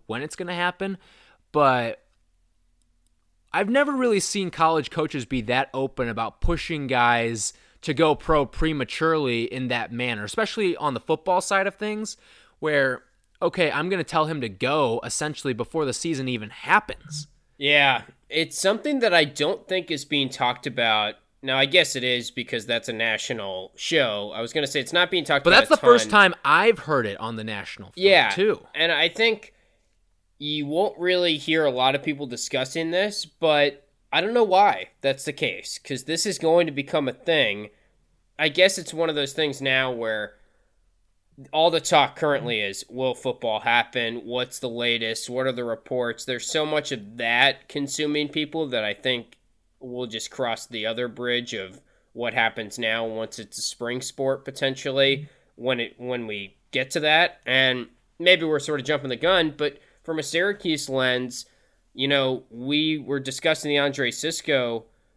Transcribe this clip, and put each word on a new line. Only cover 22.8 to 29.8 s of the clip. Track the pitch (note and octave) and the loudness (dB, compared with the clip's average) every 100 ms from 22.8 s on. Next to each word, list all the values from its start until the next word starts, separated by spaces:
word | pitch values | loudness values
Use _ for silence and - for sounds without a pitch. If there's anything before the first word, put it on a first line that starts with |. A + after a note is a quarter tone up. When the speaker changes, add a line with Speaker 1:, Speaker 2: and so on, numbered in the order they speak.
| A#2+ | -4
Speaker 2:
a | |
national | A2 A2+ G#2+ - A#2 G2 F#2 F#2+ - | -2 0 -2 -4 -6 -6 -8 -10 -10
show. | - D#3+ A#2+ G#2 G#2 | -2 2 2 -2 -6
I | A2 | -6
was | A#2 | -6
gonna | D#3 C3+ | -4 -2
say | D3 | -4
it's | B2 | -2
not | F3 F3+ | 0 2
being | F3+ | 0
talked | D3+ C#3+ | 0 2
Speaker 1:
But | E3+ | 6
Speaker 2:
about | G#3 | 6
Speaker 1:
that's | C#4 | 6
Speaker 2:
a | D4+ | 6
Speaker 1:
the | A#3+ | 8
first | A#3+ A3 | 6 8
Speaker 2:
ton. | G#3 F#3+ | 8 6
Speaker 1:
time | - | 6
I've | C#3 E3 A3+ G#3+ | 4 6 6 2
heard | D#3 C#3 G#2+ | 2 0 0
it | G2 | -4
on | A2 A2+ | -8 -8
the | |
national | A2 G#2 F#2+ - F#2+ | -8 -8 -10 -14 -14
front, | - | 2
Speaker 2:
Yeah, | G3 F3 A2 | 6 6 6
Speaker 1:
too. | G2 G#3 D#3 - | 2 0 0 -4
Speaker 2:
and | D3 E3 | -2 0
I | D3+ E3+ | 2 0
think | G3 A3+ G#3+ - _ _ _ | 2 0 0 -6 _ _ _